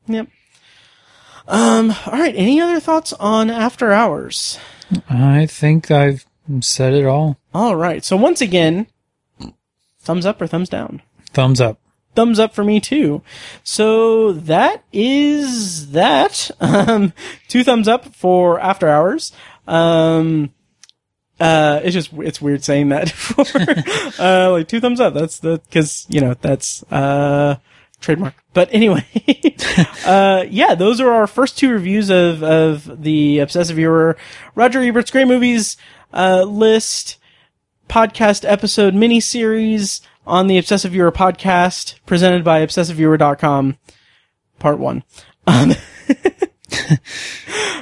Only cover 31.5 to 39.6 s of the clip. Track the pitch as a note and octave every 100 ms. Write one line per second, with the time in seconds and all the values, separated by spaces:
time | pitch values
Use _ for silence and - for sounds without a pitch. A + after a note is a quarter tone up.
31.5 | - C4+ A3+ F3+ G#3 G3 F#3 F3 D#3+ D#3
32.5 | D#3+ D#3+ D3 D#3 C#3+ D3+ D#3 D3 D3 C#3+
33.5 | F3 E3 D#3+ D#3+ E3 E3 D#3+ - - -
34.5 | - A#3+ C4 B3 A#3 - C4 C4 B3 B3
35.5 | A#3 G#3 - - - _ - F#3 F#3 G3
36.5 | G#3 A3 A3 - - - - _ _ _
37.5 | _ _ _ - A3+ A3 - G#3+ G3+ -
38.5 | G3+ G#3 - G3+ G3 A#3 A#3 - A#3+ A3
39.5 | A3